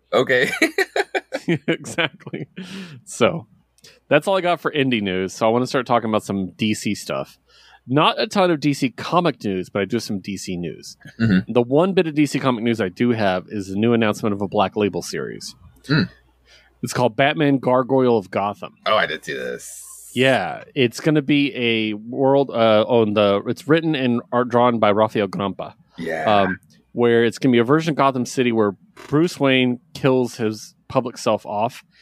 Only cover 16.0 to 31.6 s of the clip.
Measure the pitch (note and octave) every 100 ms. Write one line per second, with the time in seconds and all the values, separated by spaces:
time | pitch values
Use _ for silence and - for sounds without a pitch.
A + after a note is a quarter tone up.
16 | - - _ _ _ _ _ - B2 -
17 | B2 G#2+ C#3 D#3 C#3+ C#3 B2+ B2+ B2 C3+
18 | B2+ A2+ F#2 G2+ G2+ G2+ E2 _ F2+ G#2+
19 | F2 D2+ - C2+ B1 A#1+ - - - -
20 | - A#2+ C3 A#2+ F2 B1 - D3 A#2+ -
21 | D#3+ D3+ C3+ C#3+ C#3+ A#2 A#2+ A2+ A2 G#2
22 | A2+ B2+ C3 C#3 C#3 A#2 A2+ G#2+ A2 A#2+
23 | G#2+ G#2 G2+ G2+ A2+ A2 - D#3+ D#3+ D3
24 | C3 A#2+ - B2 B2 A#2+ B2 A#2 G#2+ G#2
25 | A2 A2+ G2 F#2 G2 F2+ D2+ - _ -
26 | E2 D#2+ A2 G#2 F#2+ F#2+ _ _ _ -
27 | A#2+ A#2 A#2 - C3+ A#2+ A#2 D#3 D#3+ C#3+
28 | C#3 C3 A#2+ - B2 A2+ G#2 F#2+ _ -
29 | - D3 E3+ - C#3 C3 B2+ B2 _ -
30 | C#3 C3 A#2+ - A2 G#2+ - _ - C3
31 | A#2+ - A#2+ G#2+ - G#2